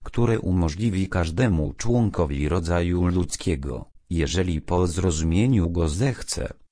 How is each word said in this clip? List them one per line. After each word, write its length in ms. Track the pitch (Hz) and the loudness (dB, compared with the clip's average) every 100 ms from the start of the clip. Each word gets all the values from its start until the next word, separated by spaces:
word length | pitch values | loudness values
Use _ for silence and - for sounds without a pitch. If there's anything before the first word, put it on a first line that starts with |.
które 360 | - - 117 110 | -6 0 2 2
umożliwi 720 | 90 90 80 85 113 95 95 | 0 0 0 0 -2 0 0
każdemu 640 | 90 82 85 123 82 73 | -2 -2 0 2 2 0
członkowi 760 | - - 120 107 92 78 71 73 | -2 0 2 2 0 0 0 0
rodzaju 580 | 90 82 87 87 90 90 | 0 0 0 0 2 2
ludzkiego, 800 | 90 85 - - 73 69 65 - - - | 2 0 -4 -4 -4 -4 -8 -12 -16 -6
jeżeli 520 | 85 71 90 90 78 | -2 0 0 0 -2
po 260 | - 90 90 | 0 0 2
zrozumieniu 840 | 80 90 78 80 87 120 117 85 | 2 0 0 2 2 4 4 2
go 200 | 85 82 | 0 0
zechce, 640 | 78 135 120 - - - - _ | 0 -2 -2 -6 -8 -8 -10 _